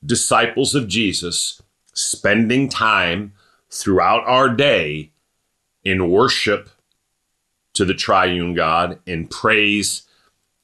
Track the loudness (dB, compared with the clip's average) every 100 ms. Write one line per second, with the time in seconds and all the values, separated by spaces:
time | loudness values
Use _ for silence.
0 | -4 -2 2 2 2 0 0 0 -2 -2
1 | -2 -2 -4 -6 -6 -10 _ _ _ -8
2 | -6 -2 0 2 2 2 0 0 0 2
3 | 0 -2 -6 -14 _ _ _ -8 0 2
4 | 4 2 2 2 2 2 2 2 0 -6
5 | -10 _ _ _ _ _ _ _ -4 0
6 | 2 4 4 2 -2 -2 -4 _ _ _
7 | _ _ _ _ _ _ _ -2 -2 -2
8 | 0 2 2 0 -2 -2 0 0 -2 -6
9 | -10 -8 -8 -4 0 2 2 0 -2 -6
10 | -12 _ _ _ _ _